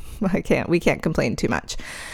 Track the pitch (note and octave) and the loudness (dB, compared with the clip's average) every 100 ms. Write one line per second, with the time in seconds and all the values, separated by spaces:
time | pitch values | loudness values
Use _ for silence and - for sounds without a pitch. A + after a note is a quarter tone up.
0 | - - F#3+ F3 - D#3+ - E3+ - - | -10 -2 0 0 2 2 4 2 4 2
1 | E3+ D#3+ C3+ C#3+ - - - - - - | 0 2 0 0 0 0 -2 -8 -8 -10
2 | - | -12